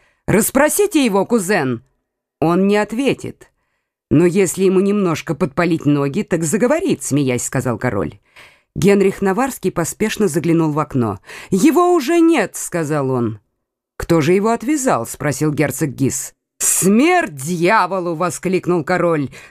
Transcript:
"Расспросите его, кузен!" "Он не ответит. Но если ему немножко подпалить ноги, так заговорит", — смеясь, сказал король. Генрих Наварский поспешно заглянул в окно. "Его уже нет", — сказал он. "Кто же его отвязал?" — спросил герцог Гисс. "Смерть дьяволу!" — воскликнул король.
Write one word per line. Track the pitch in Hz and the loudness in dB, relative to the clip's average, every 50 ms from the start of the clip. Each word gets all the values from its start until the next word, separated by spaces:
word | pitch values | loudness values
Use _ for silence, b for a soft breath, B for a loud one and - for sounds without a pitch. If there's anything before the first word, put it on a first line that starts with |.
| _ _ _ _ _ | _ _ _ _ _
"Расспросите | - - 196 - - - 262 294 302 - - 415 392 - 302 269 | 0 0 2 2 2 2 2 2 2 2 2 0 2 2 2 2
его, | 233 185 202 185 | 2 2 0 0
кузен!" | - 240 233 175 175 214 180 139 131 123 113 - _ _ _ _ _ _ _ _ _ _ - | 0 0 -2 0 0 -2 0 0 -2 -4 -6 -8 _ _ _ _ _ _ _ _ _ _ -2
"Он | 147 160 170 180 190 196 | 0 0 2 2 2 2
не | 208 | 2
ответит. | 208 208 208 226 226 277 247 147 - - - - _ - _ _ _ _ _ _ _ _ _ _ _ _ - | 0 0 -2 -4 -2 -2 -2 -2 -2 -4 -12 -14 _ -20 _ _ _ _ _ _ _ _ _ _ _ _ 0
Но | - 147 175 | 2 2 4
если | 175 156 202 190 165 - 175 196 | 4 2 2 0 0 0 0 2
ему | 180 185 185 | 2 4 4
немножко | 196 196 202 208 190 170 156 - - - 160 | 2 2 2 0 0 0 -2 -4 -4 -6 -6
подпалить | - 185 - - - 175 160 160 160 - | -4 -4 -4 -2 -2 -2 0 0 0 0
ноги, | 147 147 143 143 143 135 202 214 | 0 0 2 0 -2 -2 -4 -4
так | - 180 160 165 | -2 -2 -4 -2
заговорит", — | 147 185 226 240 240 294 330 392 294 180 - - | -2 -2 0 0 2 0 0 0 -2 -2 -2 -4
смеясь, | - 131 147 143 127 123 120 - | -4 -2 -2 0 0 -2 -2 -4
сказал | - - 135 120 127 113 | -4 -4 -4 -2 -2 -4
король. | 101 - 123 104 101 80 76 - - _ b b b b b b b b b b | -2 -2 -2 -2 -2 -4 -6 -8 -12 _ b b b b b b b b b b
Генрих | - 156 202 202 202 190 196 185 - | 0 2 4 4 4 4 2 0 0
Наварский | 196 196 185 208 262 269 - - - 185 - | -2 -2 0 0 -2 -4 -4 -6 -6 -6 -4
поспешно | 175 165 - - - 214 214 - - 214 185 | -4 -4 -4 -4 -4 -4 -4 -2 0 -2 0
заглянул | 139 170 147 170 165 165 160 156 | 0 0 0 0 2 2 2 0
в | 147 156 | 0 -2
окно. | 147 - - 131 117 107 98 - B B B B B B | -4 -2 -2 -2 -2 -2 -4 -6 B B B B B B
"Его | B 190 190 320 254 349 349 349 359 | B 2 4 4 4 4 4 4 4
уже | 339 247 269 339 339 | 2 2 2 2 4
нет", — | 330 330 330 269 190 - - | 4 4 4 2 0 -2 -4
сказал | - - - - 170 160 139 156 147 135 131 | -10 -10 -6 -4 -4 -4 -2 -2 -2 -2 0
он. | 131 127 120 107 110 107 _ _ _ _ _ _ _ _ _ _ _ | 0 0 -2 -2 -4 -8 _ _ _ _ _ _ _ _ _ _ _
"Кто | - - - 170 165 | -8 -2 0 2 2
же | 139 156 185 | 2 2 2
его | 202 196 226 | 2 2 0
отвязал?" — | 233 226 226 247 311 294 254 262 160 117 117 - | -2 -2 -2 -2 -4 -2 0 0 0 -2 -2 -6
спросил | - - 135 147 135 - 151 156 147 | -8 -6 -4 -4 -2 -2 -2 -2 0
герцог | 123 151 139 - - 165 143 | 0 -2 -2 -2 -4 -6 -6
Гисс. | 120 120 135 120 - - - - - _ _ _ _ - | -4 -2 -2 -2 -2 -4 -8 -12 -16 _ _ _ _ -6
"Смерть | - - - - - 185 208 226 285 339 359 349 330 214 151 | -2 -2 0 2 2 4 4 4 4 4 4 2 0 -2 -6
дьяволу!" — | 139 131 165 180 160 170 180 220 220 185 170 190 190 170 175 170 | -10 -8 -6 -4 0 2 2 2 2 2 0 -2 -4 -4 -4 -4
воскликнул | 151 180 175 - - - 180 185 180 - 156 165 170 139 | -4 -4 -4 -4 -4 -4 -2 -2 -2 0 0 0 0 0
король. | - 180 175 170 170 165 151 139 127 B B B B | 0 0 0 2 2 0 0 -2 -4 B B B B